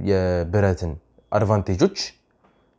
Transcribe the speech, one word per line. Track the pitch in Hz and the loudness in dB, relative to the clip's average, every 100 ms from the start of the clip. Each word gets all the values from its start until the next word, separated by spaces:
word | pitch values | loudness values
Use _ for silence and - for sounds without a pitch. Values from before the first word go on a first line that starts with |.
| 92 | 0
የብረትን | 95 92 87 82 104 98 87 85 78 _ _ - | 0 2 -2 0 2 2 0 -4 -8 _ _ -4
አድቫንቴጆች | 104 104 104 92 92 196 - - - _ _ _ _ _ | 0 2 0 0 0 0 0 -12 -14 _ _ _ _ _